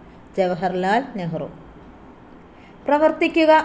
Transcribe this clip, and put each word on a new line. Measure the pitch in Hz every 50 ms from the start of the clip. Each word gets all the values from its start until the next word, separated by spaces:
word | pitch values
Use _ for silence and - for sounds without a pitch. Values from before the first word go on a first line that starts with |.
| - - - - - - - -
ജവഹർലാൽ | 185 180 180 160 190 180 185 180 185 190 208 240 277 - -
നെഹ്റു. | 202 175 165 160 151 143 - - - - - - - - - - - - - - - - - - - - - - - - - - - -
പ്രവർത്തിക്കുക | - 285 294 311 302 311 311 339 330 - 339 320 311 311 311